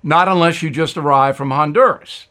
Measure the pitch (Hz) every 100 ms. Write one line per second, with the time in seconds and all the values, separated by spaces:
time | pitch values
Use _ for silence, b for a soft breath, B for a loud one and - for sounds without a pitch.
0 | - 175 185 185 170 165 160 135 160 170
1 | 147 139 139 139 139 135 151 175 254 -
2 | - - -